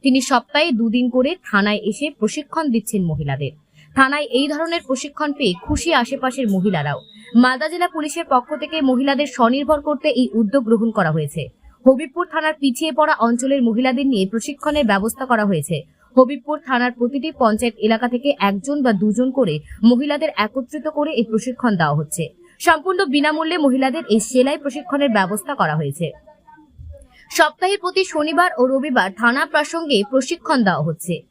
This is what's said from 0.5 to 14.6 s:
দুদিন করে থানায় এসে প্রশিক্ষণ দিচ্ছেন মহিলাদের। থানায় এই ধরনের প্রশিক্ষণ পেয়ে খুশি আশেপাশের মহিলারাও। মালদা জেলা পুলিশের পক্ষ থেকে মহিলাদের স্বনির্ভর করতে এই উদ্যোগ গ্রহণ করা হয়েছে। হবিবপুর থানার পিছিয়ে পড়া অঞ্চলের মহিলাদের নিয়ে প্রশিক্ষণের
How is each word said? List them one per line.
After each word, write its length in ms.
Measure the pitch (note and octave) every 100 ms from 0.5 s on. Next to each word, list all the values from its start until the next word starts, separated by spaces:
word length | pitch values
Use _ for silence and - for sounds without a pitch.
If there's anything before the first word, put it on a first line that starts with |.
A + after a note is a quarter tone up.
| D4 E4+
দুদিন 340 | A3+ A#3 A#3+ B3
করে 200 | B3 C4 F4+
থানায় 360 | - G3+ G#3 G#3+ F#3+
এসে 160 | - D4
প্রশিক্ষণ 540 | D4 G#3 D4+ D4 D#4+ D#4
দিচ্ছেন 280 | A#3 - G#3
মহিলাদের। 480 | F3 D3 C#3+ C#3 C#3 - _ _ - -
থানায় 300 | C4 D4 C#4+ A#3+
এই 80 | C#4+
ধরনের 340 | D4 E4 E4+ D4+
প্রশিক্ষণ 440 | C4 C#4+ - D4
পেয়ে 220 | D4 A#3+ F3+
খুশি 280 | - D4 E4+
আশেপাশের 520 | D4 A#3+ C4+ B3+ B3 A#3
মহিলারাও। 520 | F#3+ G3 F3 D3 C3+ - - -
মালদা 340 | A#3+ B3+ B3+ D#4
জেলা 200 | F4 F4
পুলিশের 380 | E4 D4 E4 E4
পক্ষ 160 | B3+ A#3+ D4
থেকে 140 | D4 D#4+
মহিলাদের 460 | C4+ B3 C#4 C#4 D4
স্বনির্ভর 460 | - A#3 C4 C#4+ D4+
করতে 280 | D4 D4 D#4
এই 200 | B3 B3
উদ্যোগ 280 | A3 A3 C4+
গ্রহণ 260 | A3 A3+ A3+
করা 200 | G#3+ E3
হয়েছে। 300 | D#3 D3 D#3+ A#2 _ - _ B3+
হবিবপুর 380 | C4 D#4 E4+ F4
থানার 280 | D#4 D#4 D#4
পিছিয়ে 320 | C#4 A#3+ D#4+
পড়া 220 | C4 D4+ D4+ A3+
অঞ্চলের 340 | A#3+ C4+ C#4
মহিলাদের 440 | A#3 A3 C4 B3 C#4
নিয়ে 180 | A3+ F#3+
প্রশিক্ষণের 560 | A3+ B3+ C#4+